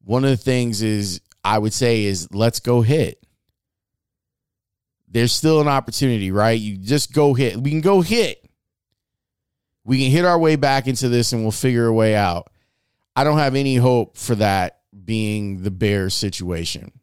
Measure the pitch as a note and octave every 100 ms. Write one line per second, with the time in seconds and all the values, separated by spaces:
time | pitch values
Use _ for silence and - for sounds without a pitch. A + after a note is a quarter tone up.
0 | F#2+ A#2+ C3+ B2+ - B2+ A#2+ G#2 A2 G#2+
1 | G2+ F2+ _ _ F#2+ G#2+ G#2+ - A#2+ A2+
2 | G2+ F#2+ E2 G2 A2+ - - B2 A2+ D3+
3 | A2 - _ _ _ _ _ _ _ _
4 | _ _ _ _ _ _ _ _ _ _
5 | _ A2+ A#2+ - D#3 D#3 D3+ C#3 A#2+ -
6 | C#3 A2+ G2 G2 G#2+ A2+ G#2+ G2 F#2+ D3
7 | - D3+ D3 B2+ C3 G2 C3+ D#3 E3 G3
8 | E3 A#3 F3+ - _ _ _ _ _ _
9 | _ _ _ _ _ _ _ _ G#2 C3
10 | C3 D3+ F3 F3 D#3+ D3+ C#3 C3+ B2+ B2
11 | B2+ A#2+ A#2 A#2 A2 G#2+ C3 A#2+ A#2 A2+
12 | A2 G#2+ G2 F2 - _ _ _ _ _
13 | _ - C#3+ D3+ C#3 C3+ C#3 B2+ B2+ B2
14 | G#2+ - - A2+ G#2+ G2 F2+ _ _ G2+
15 | F#2 A2 G#2+ G#2+ G#2 G2 F#2+ F#2 G#2+ G2+
16 | F#2+ - G#2 - F2+ E2+ E2+ - - _